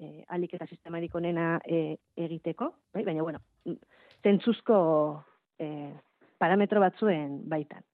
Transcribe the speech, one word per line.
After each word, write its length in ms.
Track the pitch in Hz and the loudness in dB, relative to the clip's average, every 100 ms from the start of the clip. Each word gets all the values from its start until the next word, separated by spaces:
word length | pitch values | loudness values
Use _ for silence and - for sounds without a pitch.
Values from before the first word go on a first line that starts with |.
eh, 240 | 151 151 - | -18 -18 -8
ahalik 240 | 175 175 175 | -6 -6 -8
eta 80 | 165 | -14
sistemarik 480 | 170 165 170 170 | -14 -10 -8 -6
onena, 460 | 170 170 170 165 165 | -4 -2 0 0 -2
eh, 320 | - 165 156 151 _ - | -2 -2 -2 -8 _ -10
egiteko, 560 | 165 165 170 170 285 - _ | -8 -6 -8 -6 -8 -8 _
bai? 120 | 196 190 | -6 -4
Baina, 160 | 156 | -4
bueno, 180 | 160 98 - _ | -4 -8 -16 _
mm, 140 | 170 - _ _ _ _ | -10 -10 _ _ _ _
zentzuzko, 520 | 202 202 240 214 - 208 160 156 151 151 - _ _ - | 4 4 2 0 4 4 6 4 2 -2 -14 _ _ -12
eh, 360 | 156 147 143 147 _ _ _ _ | -10 -8 -10 -14 _ _ _ _
parametro 400 | 170 196 202 208 | 2 4 4 4
batzuen 600 | 185 - 214 160 143 143 151 | 4 4 2 2 -2 -6 -4
baitan, 360 | 156 151 - _ | -4 -6 -14 _